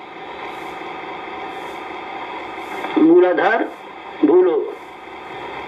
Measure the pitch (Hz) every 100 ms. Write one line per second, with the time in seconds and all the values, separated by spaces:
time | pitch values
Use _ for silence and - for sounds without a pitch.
0 | - - - - - - - - - -
1 | - - - - - - - - - -
2 | - - - - - - - - - -
3 | 156 175 180 160 175 226 - - - -
4 | - - 151 175 185 160 - - - -
5 | - - - - - -